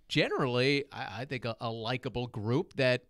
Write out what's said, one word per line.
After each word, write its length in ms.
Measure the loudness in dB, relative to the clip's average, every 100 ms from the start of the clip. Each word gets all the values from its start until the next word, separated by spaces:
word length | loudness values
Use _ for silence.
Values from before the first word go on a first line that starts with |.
| -2
generally, 760 | 2 2 2 2 4 4 2 0
I, 300 | -8 -10 -8
I 40 | -8
think, 200 | -6 -6
a, 100 | -6
a 80 | -6
likable 560 | -6 -4 -4 -4 -4 -6
group 460 | -4 0 0 0 0
that, 280 | 2 2 -2